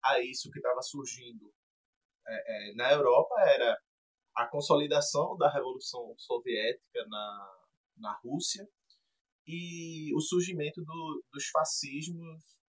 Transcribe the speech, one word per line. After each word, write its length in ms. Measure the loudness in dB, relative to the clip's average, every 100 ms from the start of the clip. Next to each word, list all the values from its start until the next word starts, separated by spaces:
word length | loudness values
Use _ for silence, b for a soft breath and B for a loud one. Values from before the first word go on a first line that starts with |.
a 160 | 2 2
isso 300 | 0 -6 -10
que 100 | -4
tava 220 | -2 -2
surgindo, 680 | -4 -8 -10 -12 -16 -18 -20 _ _ _ _ _ _ _ -10
é, 440 | -8 -6 -8 -8
é, 20 |
na 180 | 0 4
Europa 420 | 6 8 8 6 6
era 380 | 6 8 4 2 _ _ _ _ _
a 120 | -4 -2
consolidação 920 | 0 4 4 4 0 2 0 0 2
da 120 | 2
Revolução 640 | 2 -4 -8 -10 -10 -10 -12
Soviética 880 | -4 -4 -2 -2 -2 -4 _ -8 -8
na, 480 | -8 -10 -10 -16 -20 _ _ _ -12
na 240 | -8 -8
Rússia 460 | -6 -4 -4 -6 -10 _ _ b b _ _ _ -12
e 680 | -10 -10 -10 -10 -8 -2
o 80 | -2
surgimento 640 | 0 0 0 -2 -4 -6
do, 420 | -10 -8 -8 -8 -10
dos 140 | -10 -2
fascismos 960 | 2 2 -2 -6 -6 -8 -8 -12 -16 -20 _ _